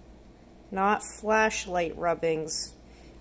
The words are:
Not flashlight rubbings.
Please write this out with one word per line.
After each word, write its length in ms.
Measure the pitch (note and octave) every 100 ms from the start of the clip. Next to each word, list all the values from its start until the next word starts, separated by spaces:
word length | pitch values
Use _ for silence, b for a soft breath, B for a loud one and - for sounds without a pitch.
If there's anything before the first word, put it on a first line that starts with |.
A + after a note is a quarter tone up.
| - - - - - - -
Not 320 | F#3+ G3 G#3
flashlight 960 | - - G#3 A3 A3 G#3+ G3 F3+ E3+ -
rubbings. 760 | E3+ E3 E3 D#3 D#3 D#3+ - - B B B B